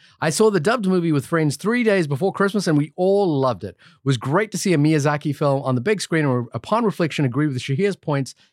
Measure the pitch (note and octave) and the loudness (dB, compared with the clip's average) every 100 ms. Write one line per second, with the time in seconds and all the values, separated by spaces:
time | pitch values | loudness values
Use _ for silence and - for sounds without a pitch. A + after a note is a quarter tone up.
0 | - _ D#3 D3 G#3+ F#3+ E3+ B3 F#3 F#3 | -20 _ -2 2 2 4 0 0 0 0
1 | E3 C#3+ - E3 D3+ - G3 A#3+ A3 G3 | 2 0 0 0 0 -2 -2 0 2 2
2 | D3 C3+ F#3 - G3 G#3 F3+ D3 D3 - | 0 -2 -2 0 0 0 0 0 0 -2
3 | F#3 G3+ F#3+ C#3 C3 F#2+ G2 - - _ | 2 2 2 2 0 -2 -10 -14 -20 _
4 | C3+ B2 C3 F3 G#3+ F3 G3 D#3 D3+ D#3 | -2 -2 0 0 -2 -4 0 2 4 2
5 | D3 D3 D3+ C3+ C#3+ C#3 C3 B2+ B2+ G#3+ | 2 -2 -4 -2 0 0 0 -2 0 -2
6 | - D#3+ C#3+ B2 A#2 A#2+ - A3 A3 - | -2 0 0 0 -4 -10 -2 0 0 0
7 | D#3+ - C3 B2+ D3+ B2+ - C3+ G3+ F#3 | -2 0 -2 0 -2 -2 -4 -2 -2 -2
8 | - C#3 B2+ - _ | -4 -4 -4 -10 _